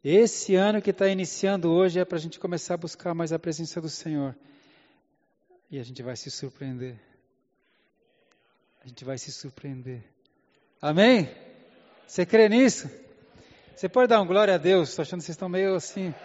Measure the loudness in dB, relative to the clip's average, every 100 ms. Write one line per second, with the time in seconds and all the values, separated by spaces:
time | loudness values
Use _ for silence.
0 | 4 4 4 0 0 2 2 0 -2 0
1 | 0 0 -6 -4 -2 0 2 4 2 0
2 | -4 -6 -8 -10 -8 -8 -6 -8 -8 -10
3 | -8 -6 -4 -4 -6 -8 -8 -10 -10 -12
4 | -8 -6 -6 -10 _ _ _ _ _ _
5 | _ _ _ _ _ _ _ -14 -12 -12
6 | -12 -10 -12 -12 -14 _ -12 -10 -12 -14
7 | _ _ _ _ _ _ _ _ _ _
8 | _ _ _ _ _ _ _ _ -20 -16
9 | -12 -10 -12 -16 -18 -16 -14 -12 -14 -16
10 | -18 _ _ _ _ _ _ _ -2 4
11 | 6 6 2 -8 -20 -20 _ _ _ _
12 | _ -4 2 6 6 6 4 2 -12 -18
13 | -20 _ _ -20 -20 _ _ -10 0 2
14 | 6 4 4 4 4 4 4 4 2 -4
15 | -8 -8 -12 -10 -6 -2 -2 -2 -6 -8
16 | -8 -8